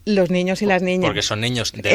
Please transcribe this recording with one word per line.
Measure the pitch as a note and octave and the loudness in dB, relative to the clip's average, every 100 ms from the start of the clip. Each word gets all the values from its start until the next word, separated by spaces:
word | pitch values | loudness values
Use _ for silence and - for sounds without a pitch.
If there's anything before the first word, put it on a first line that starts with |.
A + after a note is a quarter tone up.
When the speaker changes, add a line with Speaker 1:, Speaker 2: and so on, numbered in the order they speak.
| - | -2
Speaker 1:
los | G3+ F3 | 2 2
niños | F3+ F3+ F#3+ | 0 -2 0
y | G#3 | 0
las | F#3 | 0
niñas. | F#3 F#3 F3+ | 0 0 0
Speaker 2:
Porque | G2+ | 0
son | - G#2+ | -2 -2
niños | A#2 B2 G#2+ | -2 -2 -4
de | G#2+ G2+ | -4 2